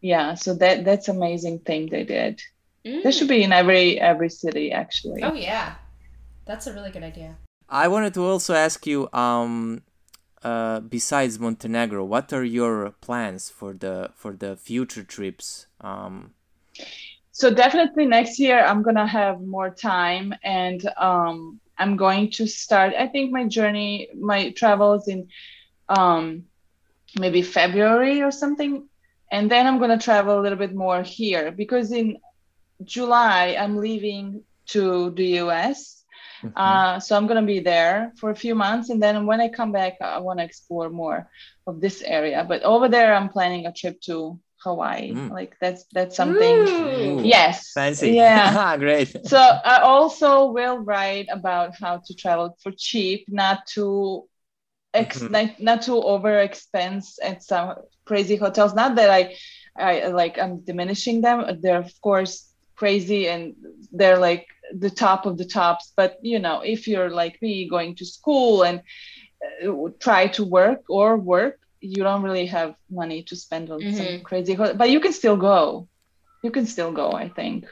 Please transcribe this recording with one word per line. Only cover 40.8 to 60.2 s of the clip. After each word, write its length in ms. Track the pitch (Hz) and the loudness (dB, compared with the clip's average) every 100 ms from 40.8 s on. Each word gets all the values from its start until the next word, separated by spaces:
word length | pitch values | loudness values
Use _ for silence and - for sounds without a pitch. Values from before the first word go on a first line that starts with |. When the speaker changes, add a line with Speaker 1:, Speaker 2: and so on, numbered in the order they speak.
| 165 | -8
Speaker 1:
more 300 | 170 165 156 175 _ - _ - | -8 -6 -6 -8 _ -20 _ -14
of 80 | 170 | -6
this 160 | 190 190 - 160 | -6 -6 -4 -2
area. 220 | 156 143 175 | -2 -4 -4
But 120 | 175 | -2
over 240 | - 226 254 | 2 4 4
there, 220 | 240 226 | 4 6
I'm 140 | 202 196 | 4 0
planning 380 | 196 180 180 170 | -2 -2 -2 -8
a 60 | |
trip 280 | 170 180 170 - | -8 -10 -10 -10
to 300 | 165 160 175 _ _ 185 | -8 -8 -12 _ _ -8
Hawaii. 460 | 175 170 - - | -6 -4 -6 -8
Speaker 3:
Mm. 160 | 226 143 | -8 -8
Speaker 1:
Like, 220 | 190 185 _ | -10 -14 _
that's, 220 | 180 180 - - | -6 -6 -8 -4
that's 200 | 180 180 | -4 -2
something. 400 | 185 370 453 466 415 | 0 4 6 6 4
Speaker 2:
Ooh. 520 | 349 311 262 277 285 | 2 -2 -2 -2 0
Speaker 3:
Ooh, 20 | |
Speaker 1:
Yes. 500 | 220 220 165 180 - | 6 6 6 0 -8
Speaker 3:
fancy. 380 | - 139 147 - | -4 -2 0 2
Speaker 1:
Yeah. 640 | 233 226 220 202 208 196 151 | 6 8 8 6 4 2 0
Speaker 3:
<laughs> 80 | |
Great. 240 | 143 151 135 - - | 2 2 2 -4 2
Speaker 1:
So 60 | 269 | 8
I 400 | 254 233 220 254 | 8 8 6 6
also 720 | 254 269 311 - 294 277 269 233 | 8 8 6 4 4 6 4 2
will 220 | 247 247 | -2 -4
write 500 | 208 202 196 196 196 | -2 -2 -2 -4 -6
about 400 | 196 185 180 175 175 | -6 -4 -2 -2 -6
how 200 | 196 175 - | -8 -8 -10
to 60 | |
travel 420 | 175 190 170 170 175 | -10 -2 -2 -2 -8
for 100 | - 190 | -14 -10
cheap, 480 | - 233 190 196 - | -6 -4 -2 -4 -6
not 360 | 202 196 196 - | -2 0 0 -6
too 640 | - 202 196 196 190 - _ _ _ _ _ _ | -6 -4 -2 -4 -6 -12 _ _ _ _ _ _
ex-, 300 | 214 226 - | -2 -2 -6
Speaker 3:
Mm-hmm. 100 | 233 214 | -2 -2
Speaker 1:
like, 220 | 220 - | -2 -2
not 220 | 220 233 | 0 0
too 160 | 233 240 | 2 0
over 380 | - 202 202 208 | 2 0 2 2
expense 800 | 202 - - 196 180 196 196 - | 2 -2 -8 -6 -4 -8 -12 -10
at 200 | - 190 | -10 -10
some 320 | - 185 180 - - _ | -4 -4 -4 -8 -18 _
crazy 320 | - 208 190 208 | -4 -2 0 0
hotels. 380 | 208 202 208 | 0 2 2
Not 220 | 202 240 240 | 4 2 4
that 140 | 208 | 6
I, 120 | 190 185 - - - _ - | 6 4 -4 -20 -20 _ -4
I, 300 | 190 175 - | 0 0 0
like, 260 | 180 | 0